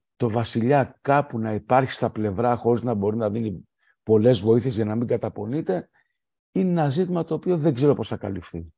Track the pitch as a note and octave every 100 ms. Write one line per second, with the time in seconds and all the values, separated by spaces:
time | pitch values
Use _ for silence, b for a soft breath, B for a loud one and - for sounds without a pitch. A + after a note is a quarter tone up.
0 | _ _ B2 A2 A2+ A#2 A#2 C#3+ B2 -
1 | - C#3+ C#3+ A#2 A2 G#2 - B2+ C3 -
2 | A#2+ - G#2+ F#2+ A#2+ A#2+ A#2 A#2 A#2 A2
3 | G2+ A2 G#2+ G#2+ A2+ - - _ _ _
4 | - A2 A2 A#2 G#2 A#2+ C3 G#2+ G#2+ A2
5 | A#2 A#2 A2 - G#2+ C#3+ D#3+ F3+ - _
6 | _ _ _ _ _ F#3 F#3 F3 D3 C3+
7 | F3+ F3+ D#3+ D#3 F#3 F3+ D3+ B2 C#3+ C3
8 | A2 A2 G2 F#2+ - E2+ E2